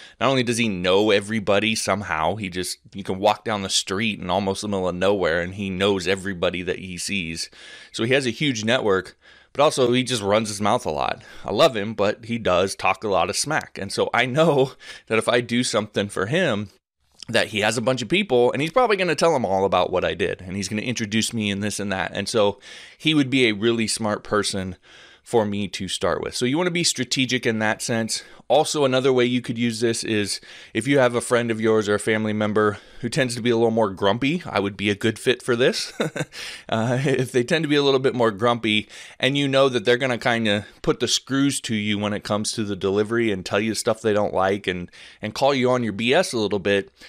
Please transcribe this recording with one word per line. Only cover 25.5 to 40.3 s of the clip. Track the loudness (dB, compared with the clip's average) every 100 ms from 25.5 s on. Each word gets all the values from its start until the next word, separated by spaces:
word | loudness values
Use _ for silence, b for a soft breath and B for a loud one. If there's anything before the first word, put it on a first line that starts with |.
| -2 -6
to | -6 -8
start | -4 -2 -2
with. | -4 -4
So | -2
you | 0
wanna | -2
be | 0
strategic | -2 -2 -4 -2 0 0 0
in | 0
that | -2 -2
sense. | -2 -2 -2 -6 B B 0
Also, | 2 2 2
another | 2 2 4
way | 4
you | 4 0
could | -2 -2
use | -2 0
this | -2 -2
is | -2 -2 -2 -6 B B B
if | -4 2
you | 4
have | 4 2
a |
friend | 0 0 2
of | 0
yours | 2 2 4
or | 0
a |
family | 2 0 0
member | 0 0 2 2 0 B B
who | -6
tends | -2 -2
to | 0
be | 0
a | 2
little | 2
more | 2 0
grumpy, | 2 0 2 0 -2 -2
I | -2
would | -2 -2
be | -2
a |
good | 0 0 0
fit | 0 0
for | 2 2
this. | 2 0 -8 -4
<laughs> | -4 -4 -10 B B B B
Uh, | -2 0 0
if | 0 0 0
they | 0
tend | 0 0
to | 2
be | 2
a |
little | 4 4
bit | 2
more | 2 0
grumpy, | 2 0 0 2 0 -2 B B B
and | 0 2
you | 2
know | 4 4
that | 2
they're | 2 2
gonna | 2 -2
kinda | 0